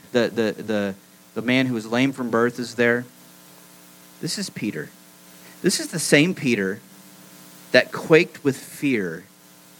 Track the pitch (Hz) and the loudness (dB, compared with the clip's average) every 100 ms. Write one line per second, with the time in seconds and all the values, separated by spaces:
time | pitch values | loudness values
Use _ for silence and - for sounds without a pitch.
0 | - 120 110 107 110 - 107 107 101 95 | -4 0 0 0 -2 -2 -4 -2 -2 -6
1 | - - - - 113 127 131 117 110 120 | -16 -20 -12 -6 0 0 0 -2 -2 0
2 | 135 135 120 113 120 120 117 117 120 120 | 0 -2 -2 2 2 0 -6 0 2 2
3 | 127 - - - - - - - - - | -4 -16 -20 -20 -20 -20 -20 -20 -20 -20
4 | - - 165 208 190 - 107 82 73 - | -20 -12 -8 -8 -8 -8 -6 -6 -10 -16
5 | - - - - - - 180 - 302 180 | -20 -20 -20 -20 -20 -4 -2 -2 -4 -6
6 | - 147 170 175 131 110 95 104 - - | 4 4 4 2 0 0 0 -6 -12 -20
7 | - - - - - - - 123 123 - | -20 -20 -20 -20 -20 -20 0 2 2 -2
8 | - 156 175 - 143 - - - 147 117 | 4 6 4 0 -2 -2 -6 -6 -2 0
9 | 90 82 92 - - - - | -2 -8 -14 -20 -20 -20 -20